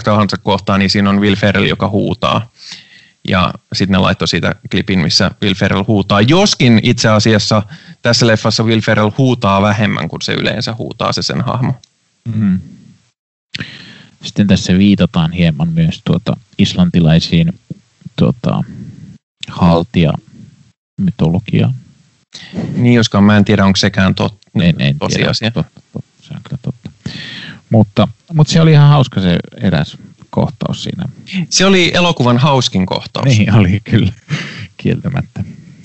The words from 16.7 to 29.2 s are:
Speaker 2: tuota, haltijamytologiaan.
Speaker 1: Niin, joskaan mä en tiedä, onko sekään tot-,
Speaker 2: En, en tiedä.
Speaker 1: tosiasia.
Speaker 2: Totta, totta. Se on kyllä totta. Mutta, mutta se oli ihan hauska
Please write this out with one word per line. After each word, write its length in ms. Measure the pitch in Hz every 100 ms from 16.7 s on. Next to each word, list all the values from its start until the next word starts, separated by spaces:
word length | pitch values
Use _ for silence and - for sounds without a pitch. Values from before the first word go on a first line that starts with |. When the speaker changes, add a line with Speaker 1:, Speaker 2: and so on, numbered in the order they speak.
| - 90 90 80 82 - 85 82 92 - - _ _ - -
Speaker 2:
tuota, 480 | - - - 50 - - - - - - _ _ -
haltijamytologiaan. 2250 | - 87 85 85 92 78 - - - - _ _ _ _ - 95 - 80 85 - 107 110 127 - _ _ _ _ - - - - -
Speaker 1:
Niin, 180 | 120 120
joskaan 280 | 107 101
mä 140 | 101 104
en 80 | 101
tiedä, 200 | 101 98
onko 120 | 92
sekään 380 | 101 98 95 98
tot-, 220 | 107 - _ -
Speaker 2:
En, 60 |
en 120 | 85 78
tiedä. 180 | 69 71
Speaker 1:
tosiasia. 520 | 98 95 104 117 110
Speaker 2:
Totta, 300 | 117 - _ _
totta. 160 | - - _
Se 120 | -
on 60 | - -
kyllä 80 | -
totta. 300 | - - - - - - - - - - -
Mutta, 380 | 110 104 - 156 - -
mutta 200 | 160 151
se 80 | 165
oli 100 | 160
ihan 180 | 147 143
hauska 320 | 147 131 98